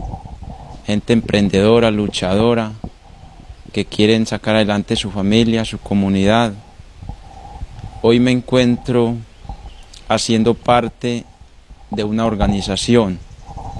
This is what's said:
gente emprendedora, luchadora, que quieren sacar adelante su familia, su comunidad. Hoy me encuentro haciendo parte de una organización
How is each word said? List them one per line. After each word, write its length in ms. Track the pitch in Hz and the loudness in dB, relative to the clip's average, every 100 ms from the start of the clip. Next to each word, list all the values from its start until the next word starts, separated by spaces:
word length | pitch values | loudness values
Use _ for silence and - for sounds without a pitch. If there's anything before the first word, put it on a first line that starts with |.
| - - - - - - - - - | -10 -12 -14 -16 -16 -16 -18 -16 -4
gente 280 | 104 - | -4 2
emprendedora, 800 | 117 110 104 101 95 104 117 117 | 0 2 2 2 4 4 4 4
luchadora, 800 | 104 104 - 90 98 113 117 110 110 - - - - - - - - - | 2 -2 -2 -2 2 2 0 -2 -8 -14 -16 -20 -20 -20 -20 -20 -20 -10
que 120 | - 98 | -6 -6
quieren 420 | - 107 113 110 | 2 2 4 0
sacar 300 | 104 - 110 | -4 0 2
adelante 400 | 104 104 98 110 | 2 0 -2 -4
su 160 | 104 | -4
familia, 520 | 101 98 110 117 113 110 | -2 2 4 4 0 -2
su 140 | 107 | -8
comunidad. 760 | - 101 98 98 98 113 120 101 - - - - - - - - - - - - - - | -2 0 2 2 4 4 2 -4 -16 -20 -20 -18 -16 -16 -18 -20 -18 -14 -14 -14 -16 -2
Hoy 160 | 113 120 | 2 4
me 140 | 123 | 4
encuentro 840 | 127 117 127 123 120 - 123 117 117 113 - - - - - - - - | 0 0 2 2 0 0 0 0 -2 -10 -20 -16 -14 -14 -20 -20 -20 -2
haciendo 460 | 110 - 113 110 110 | -2 2 2 2 2
parte 680 | - 120 117 - 123 120 - - - - - - - | 2 2 2 -6 -6 -6 -8 -20 -20 -20 -20 -20 -10
de 100 | - | -6
una 240 | 104 110 113 | -2 0 0
organización 960 | 107 101 101 92 95 - 120 104 87 - - - - - - | 2 0 0 -2 -4 2 4 4 -2 -10 -18 -18 -16 -14 -14